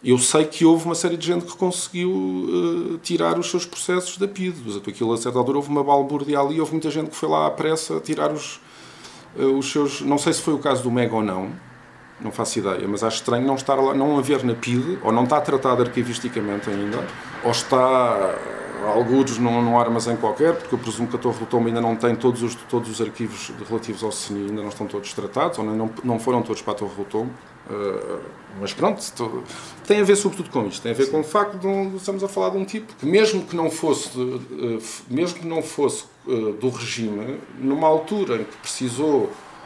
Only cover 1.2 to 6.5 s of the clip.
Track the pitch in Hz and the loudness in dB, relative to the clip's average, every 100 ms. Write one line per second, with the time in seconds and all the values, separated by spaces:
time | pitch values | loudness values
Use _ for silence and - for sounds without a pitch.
1.2 | 151 175 175 - 185 180 - 180 180 190 | 0 -2 -2 -2 -2 -2 -6 -2 0 0
2.2 | 190 185 - 180 170 170 170 165 - 170 | 0 -2 0 0 0 0 -4 -6 -2 2
3.2 | 165 170 170 180 - - - 180 180 - | 2 2 0 -2 -4 -8 -2 -2 -2 -4
4.2 | 196 196 185 160 117 101 98 98 113 113 | -4 -2 -4 -4 -8 -6 -8 -2 0 0
5.2 | 123 123 123 139 143 147 143 143 135 147 | 0 2 2 2 2 0 4 4 4 -2
6.2 | 139 143 139 | 0 2 2